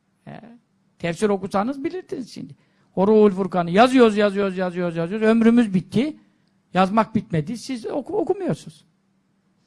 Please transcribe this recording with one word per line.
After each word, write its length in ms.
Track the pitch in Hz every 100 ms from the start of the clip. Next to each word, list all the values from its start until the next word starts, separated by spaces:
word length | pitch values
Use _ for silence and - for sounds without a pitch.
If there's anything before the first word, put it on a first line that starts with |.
| _ _
He. 160 | - - 226 240 _ _ _ _
Tefsir 300 | 170 165 214
okusanız 560 | 202 190 190 220 285
bilirsiniz 460 | 311 370 359 339 226
şimdi. 200 | - - - _ _ _ -
O 100 | 202
Ruhul 240 | 220 208
Furkan'ı 400 | 185 190 185 170
yazıyoruz, 460 | 180 254 262 233 208
yazıyoruz, 420 | 208 196 196 185
yazıyoruz, 380 | 180 175 175 165
yazıyoruz. 320 | 165 220 220
Ömrümüz 460 | 226 226 233 220
bitti. 420 | 185 - 202 294 302 _ _ _ _ _
Yazmak 400 | 180 185 220 208
bitmedi. 440 | 214 - 160 147 233
Siz 280 | - 254 320
oku-, 300 | 302 254 403
okumuyorsunuz. 680 | 311 392 349 160 - - _ _ _ _ _ _ _ _